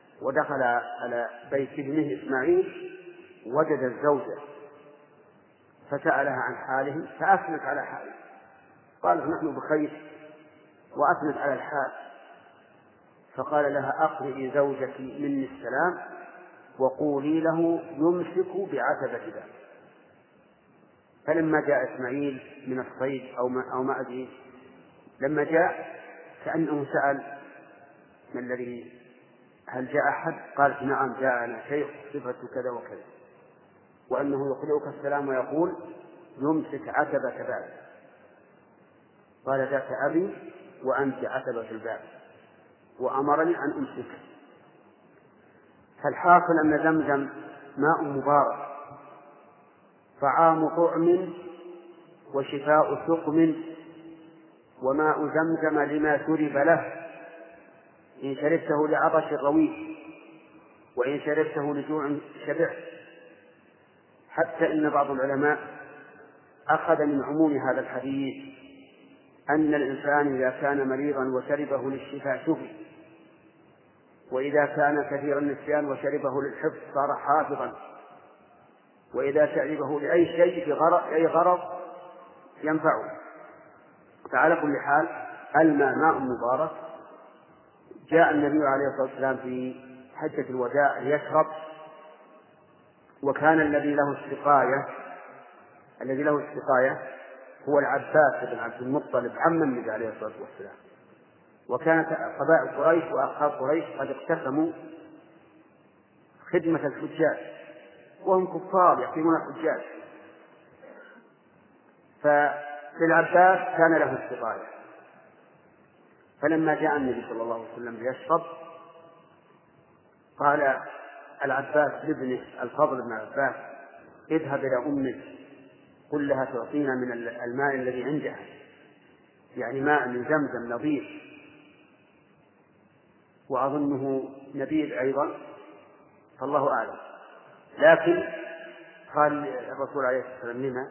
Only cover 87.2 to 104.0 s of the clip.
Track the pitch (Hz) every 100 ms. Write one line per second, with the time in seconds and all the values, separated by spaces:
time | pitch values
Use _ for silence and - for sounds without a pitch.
87.2 | - - - - _ _ - - - 165
88.2 | 160 151 143 156 139 135 139 135 131 -
89.2 | 131 127 127 127 127 - - - - -
90.2 | 156 147 131 127 120 143 143 - 127 147
91.2 | - 156 - - - - - - - -
92.2 | - - - _ _ _ _ _ _ -
93.2 | 139 135 156 160 151 143 147 147 143 135
94.2 | - 139 143 139 123 139 - - - -
95.2 | - - - - - - - - 127 135
96.2 | 147 147 147 135 139 127 135 151 - -
97.2 | - - - - 135 147 123 135 - 151
98.2 | 139 - - 117 117 120 127 143 - 127
99.2 | 117 - 160 165 143 120 110 110 110 104
100.2 | 110 - - - 98 - - - - -
101.2 | _ _ _ _ - 123 160 160 156 -
102.2 | - - 143 160 - - 160 165 - 131
103.2 | 139 - 147 - 131 165 - -